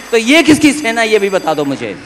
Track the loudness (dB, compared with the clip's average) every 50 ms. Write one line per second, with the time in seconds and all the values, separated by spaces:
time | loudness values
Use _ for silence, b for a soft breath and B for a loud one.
0 | -8 -2 -2 -2 2 4 2 4 4 4 2 4 2 0 0 0 -4 -4 -2 -2
1 | 0 0 0 0 0 0 -2 -2 -2 -2 -2 -2 -4 -4 -6 -6 -8 -10 -10 -12
2 | -16